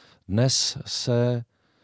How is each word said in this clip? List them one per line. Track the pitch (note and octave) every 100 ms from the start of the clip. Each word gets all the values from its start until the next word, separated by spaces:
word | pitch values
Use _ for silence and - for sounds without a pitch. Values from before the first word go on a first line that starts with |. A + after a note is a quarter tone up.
| - _ -
dnes | G2+ C3 - - - -
se, | - - A#2+ A#2+ B2 A#2+ _ _ _